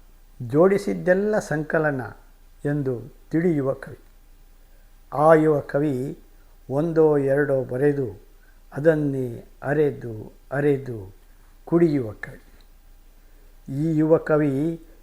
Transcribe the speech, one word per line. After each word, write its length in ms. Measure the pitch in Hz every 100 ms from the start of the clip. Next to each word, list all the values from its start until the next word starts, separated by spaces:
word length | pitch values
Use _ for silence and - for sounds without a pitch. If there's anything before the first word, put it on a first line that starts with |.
| - - - -
ಜೋಡಿಸಿದ್ದೆಲ್ಲ 960 | 120 143 185 196 202 185 165 185 214 208
ಸಂಕಲನ 640 | - 151 151 165 156 135 113 - - - - -
ಎಂದು 480 | 147 147 131 120 123 - -
ತಿಳಿಯುವ 420 | 156 180 151 135
ಕವಿ. 260 | 131 - - - - - - - - - - - - -
ಆ 220 | 131 156
ಯುವ 260 | 160 156 143
ಕವಿ 580 | - - 151 127 135 - - - - - -
ಒಂದೋ 480 | 135 170 160 156 147
ಎರಡೋ 460 | 135 139 139 135
ಬರೆದು 580 | 123 123 147 139 120 95 - - - - -
ಅದನ್ನೇ 720 | 170 160 156 147 135 123 117 - -
ಅರೆದು 680 | 131 147 147 123 123 110 - - -
ಅರೆದು 640 | 135 147 135 127 113 95 - - - - -
ಕುಡಿಯುವ 480 | - 170 170 143 113
ಕವಿ. 300 | - - 120 - - - - - - - - - - - - -
ಈ 220 | 139 160
ಯುವ 220 | 156 156 156
ಕವಿ 720 | 156 151 151 135 160 165 - -